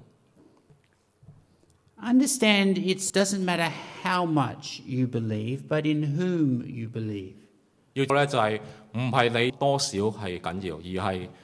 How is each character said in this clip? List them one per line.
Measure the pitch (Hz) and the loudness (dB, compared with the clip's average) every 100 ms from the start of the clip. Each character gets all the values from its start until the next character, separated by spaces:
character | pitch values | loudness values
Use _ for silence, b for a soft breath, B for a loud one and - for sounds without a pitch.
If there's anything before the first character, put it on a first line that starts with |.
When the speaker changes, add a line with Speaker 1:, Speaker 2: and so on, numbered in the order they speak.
| - _ _ _ - _ _ _ _ _ _ _ - - _ _ _ _ _ - | -20 _ _ _ -20 _ _ _ _ _ _ _ -20 -20 _ _ _ _ _ -10
Speaker 1:
Understand, | 214 254 269 - 214 202 196 190 | 2 4 4 4 4 6 4 2
it | 175 185 - | 0 0 0
doesn't | 190 196 196 185 | 2 2 0 0
matter | 170 165 - - - | 0 -2 -4 -12 -6
how | 185 180 170 | 0 0 2
much | 151 120 - - - - | 2 0 -4 -12 -12 -4
you | 127 123 | -2 0
believe, | 120 110 107 110 139 - | 0 -2 -2 -4 -6 -2
but | 156 151 | -2 0
in | 151 151 147 | 0 0 0
whom | 185 175 143 123 - | 0 2 2 0 -4
you | 123 113 | -8 -8
believe. | 113 107 101 92 - - _ _ _ _ | -6 -6 -6 -8 -16 -20 _ _ _ _
Speaker 2:
要 | 135 135 | -2 2
知 | |
道 | 139 | 2
呢， | 139 | 2
就 | 131 | 2
係 | 107 107 120 B - | 2 0 -8 B -10
唔 | 117 127 | -6 0
係 | 127 120 117 | 2 4 4
你 | 123 | 0
多 | 135 139 139 | 2 2 2
少 | - 98 | 0 0
係 | 107 107 98 87 | -2 -2 -6 -6
緊 | 87 92 92 | -6 -6 -6
要， | 78 | -8
而 | 87 92 101 | -6 -4 -2
係 | 92 90 B | -4 -8 B